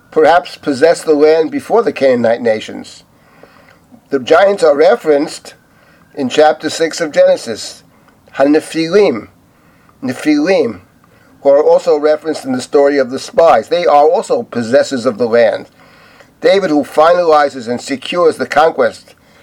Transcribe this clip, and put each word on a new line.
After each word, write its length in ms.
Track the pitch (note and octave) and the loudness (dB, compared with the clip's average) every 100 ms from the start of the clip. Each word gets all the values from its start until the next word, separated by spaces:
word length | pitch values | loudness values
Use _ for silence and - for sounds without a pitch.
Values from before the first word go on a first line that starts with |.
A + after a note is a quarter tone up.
| _ | _
perhaps 460 | D#3+ D3 E3+ - - | 0 2 2 0 -10
possessed 480 | - B2+ D3+ E3 | -6 0 2 2
the 100 | D#3+ | 0
land 360 | D3 D3+ D#3+ D#3 | 2 4 2 0
before 320 | C#3 - G#3 | -4 -2 0
the 100 | A3+ | 0
Canaanite 480 | - C3+ B2 A#2 A#2+ | 0 0 2 0 0
nations. 640 | A#2+ A2 - G2+ G2 - _ _ _ _ - _ _ _ _ - - | -2 -4 -6 -14 -16 -20 _ _ _ _ -20 _ _ _ _ -20 -8
The 100 | C3+ | -6
giants 460 | A#2 D#3+ G3 G3+ | 0 2 2 2
are 100 | D#3+ | 0
referenced 800 | C#3+ E3+ - D#3+ C#3+ D#3+ - - - _ _ _ _ _ | 2 2 2 0 -2 -2 -10 -20 -20 _ _ _ _ _
in 160 | - B2+ | -8 -4
chapter 400 | D3 D3+ - D#3 | 2 2 2 -6
six 300 | - E3 - | -4 -4 -4
of 120 | D#3+ | -4
Genesis, 720 | D#3 F#3 F3 - G#2+ - - _ _ _ _ _ | 2 2 2 -4 -12 -12 -18 _ _ _ _ _
Hanephilim, 960 | - C#3 D3+ - D#3 E3 G3 G3 A2+ - _ _ _ _ _ _ _ | -2 2 2 0 -6 -2 0 0 -2 -8 _ _ _ _ _ _ _
Nephilim, 760 | C3 B2 D3+ D3 D#3+ F#3 A#2+ F#2 _ _ _ _ _ _ | -10 -6 -2 0 2 0 -2 -6 _ _ _ _ _ _
who 60 | C#3 | 2
are 140 | C#3+ | 2
also 340 | D#3 F3 F3 D3+ | 4 2 2 0
referenced 480 | D3+ D3+ D#3+ D3 | 0 -2 -4 -8
in 80 | C3+ | -6
the 80 | B2+ | -8
story 380 | - C#3+ C#3+ C#3+ | -2 0 2 0
of 120 | B2 | -4
the 80 | C3 | -6
spies. 500 | - - E3 A#2+ A2 | -6 0 2 2 0
They 180 | E3+ E3+ | -2 2
are 220 | D3 D3+ | 2 4
also 320 | F#3+ F#3+ B2 | 0 -2 -6
possessors 640 | A2+ A#2+ A2+ C#3 C#3 C3+ A#2 | -6 -8 0 0 0 -4 -4
of 120 | G#2+ | -4
the 100 | A#2+ | 0
land. 400 | A#2 A2 - - _ _ _ _ _ _ _ | 2 2 0 -10 _ _ _ _ _ _ _
David, 300 | D#3+ G3 F#3+ | 0 0 0
who 120 | D3 | -2
finalizes 840 | C3 - D#3+ F3+ E3+ D3+ C#3+ C3 A2+ | -2 2 2 4 4 2 2 -4 -8
and 120 | A#2+ | -8
secures 560 | - C3+ - F3 F3 - | -8 -10 -6 0 0 0
the 100 | B2 | -2
conquest 680 | D3 D#3+ D#3+ A2+ - - _ _ _ | 2 2 2 -2 -4 -20 _ _ _